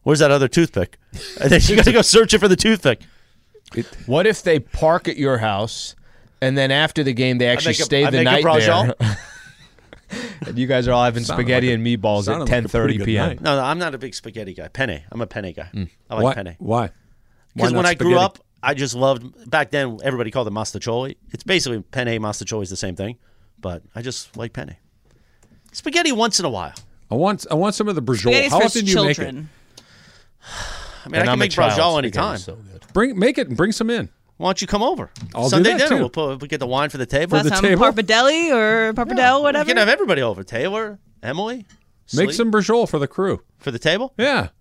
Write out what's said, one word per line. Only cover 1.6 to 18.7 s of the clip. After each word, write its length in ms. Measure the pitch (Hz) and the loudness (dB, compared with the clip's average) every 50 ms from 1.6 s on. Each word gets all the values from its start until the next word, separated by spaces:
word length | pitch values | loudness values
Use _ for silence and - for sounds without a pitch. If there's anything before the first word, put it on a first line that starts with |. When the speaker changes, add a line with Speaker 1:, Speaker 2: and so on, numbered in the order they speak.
| - | 6
Speaker 1:
you 100 | - 208 | 6 6
gotta 160 | 214 214 240 | 6 6 6
go 100 | 226 233 | 6 4
searching 380 | 185 - - 226 226 190 - 208 | 4 6 6 6 6 6 4 2
for 80 | 196 | 4
the 80 | 202 180 | 4 2
toothpick. 460 | - - 220 220 202 - 143 113 - - - _ _ _ _ _ _ _ _ _ - _ - - | 4 4 2 2 2 2 0 0 0 -6 -20 _ _ _ _ _ _ _ _ _ -20 _ -10 -8
Speaker 2:
It 100 | 117 117 - - - - | -8 -8 -8 -12 -16 -6
Speaker 3:
What 180 | - 131 156 190 | -2 0 2 2
if 160 | 220 214 - | 2 0 0
they 160 | - 180 160 143 | 2 2 2 2
park 480 | - - - - 160 156 165 180 - | 0 -6 -4 0 2 2 2 2 -2
at 100 | 170 139 | -6 -4
your 200 | 117 139 135 131 | -2 0 0 0
house, 580 | 113 113 110 101 98 110 117 - - - - - - _ _ _ - _ _ _ _ | 0 0 -2 -2 -2 -4 -6 -8 -12 -12 -14 -16 -20 _ _ _ -20 _ _ _ _
and 160 | 131 131 135 | -4 -2 0
then 140 | 139 135 135 | 0 0 2
after 320 | 135 143 156 147 - 156 147 | 2 0 0 0 0 -2 -2
the 100 | 135 123 | -2 0
game 240 | 113 131 127 127 | 0 0 0 2
they 100 | 123 123 120 | 2 2 2
Speaker 1:
I 40 | 123 | 2
Speaker 3:
actually 200 | 135 147 165 151 | 0 0 -2 -2
Speaker 1:
make 60 | - | -2
a, 20 | 160 | -2
Speaker 3:
stay 200 | 131 147 139 143 | 0 2 2 2
Speaker 1:
I 40 | 143 | 2
Speaker 3:
the 80 | 127 | 2
Speaker 1:
make 100 | 127 123 | 2 4
a 40 | 127 | 4
Speaker 3:
night 120 | 131 147 151 | 4 4 4
Speaker 1:
brajol. 540 | 165 160 156 - 107 - 175 110 123 - | 4 4 4 4 4 4 4 2 0 0
Speaker 3:
there? 200 | _ 117 107 101 - | _ -2 -2 -2 -4
<laughs> 60 | - - - - - - - _ - _ _ _ _ _ - - _ _ - - - - - - - | -10 -20 -20 -20 -20 -20 -20 _ -20 _ _ _ _ _ -20 -20 _ _ -14 -12 -12 -14 -14 -14 -12
And 100 | - 113 | -8 -4
you 100 | 120 127 | -4 -2
guys 200 | 127 135 127 123 | 0 0 0 2
are 60 | 123 123 | 2 2
all 100 | 120 123 | 4 2
having 220 | 123 113 120 117 | 2 0 -2 -6
Speaker 2:
Sounded 180 | - 156 - 123 | -4 -2 -2 0
Speaker 3:
spaghetti 240 | 117 127 127 127 | 2 2 2 2
Speaker 2:
like 40 | 127 | 2
a, 40 | 120 | 0
Speaker 3:
and 100 | 113 113 | 0 0
meatballs 340 | 120 120 110 95 107 104 104 | -2 -2 0 0 0 0 0
at 60 | 101 | 0
Speaker 2:
sounded 240 | 98 143 170 151 120 | -2 -4 -2 0 0
like 140 | 120 123 113 | 0 0 0
a 60 | 110 | 0
pretty 280 | - 117 110 110 - | -2 0 0 0 0
good 60 | 104 98 | -2 -2
Speaker 3:
ten 0 | |
thirty 20 | |
P 120 | 110 110 | 0 0
M. 100 | 101 95 | 0 0
Speaker 2:
night. 140 | 180 135 - | -2 -4 -4
Speaker 1:
No, 160 | - 151 143 | -2 0 0
no, 40 | 135 | 0
I'm 160 | 127 135 156 | 0 -2 -2
not 160 | 175 180 160 135 | -4 -4 -6 -8
a 40 | |
big 180 | 120 127 127 - | -10 -14 -14 -14
spaghetti 380 | - _ - 95 110 104 95 87 | -14 _ -14 -14 -12 -12 -12 -12
guy. 160 | 90 78 85 | -14 -16 -14
Penne. 340 | _ - 135 117 82 73 73 - | _ -6 -4 -4 -4 -8 -12 -14
I'm 80 | - 113 | -10 -10
a 60 | 117 | -10
penne 240 | - - 117 101 92 | -8 -8 -10 -10 -10
guy. 160 | 80 - 78 87 - | -12 -14 -16 -12 -10
Speaker 3:
Mm. 160 | 104 92 82 _ _ _ _ | -10 -10 -10 _ _ _ _
Speaker 1:
I 60 | 104 | -2
like 80 | 110 110 | 0 0
Speaker 2:
Why? 100 | 131 131 | 0 0
Speaker 1:
penne. 220 | - 98 87 82 _ | -4 -10 -12 -14 _
Speaker 2:
Why? 200 | 92 98 113 123 117 95 - _ _ _ _ _ _ _ _ _ _ _ _ | -6 -4 -2 -2 -2 -4 -8 _ _ _ _ _ _ _ _ _ _ _ _
Why 100 | 120 117 | -2 0
Speaker 1:
'Cause 80 | 123 123 | 0 2
Speaker 2:
not 40 | |
Speaker 1:
when 80 | 185 175 | 2 2
I 80 | 175 175 | 2 2
grew 180 | - 170 175 | 2 2 4
Speaker 2:
spaghetti? 120 | 180 175 185 | 4 4 4
Speaker 1:
up, 160 | 196 - - _ _ _ _ - | 2 -2 -10 _ _ _ _ -4
I 100 | 131 | -2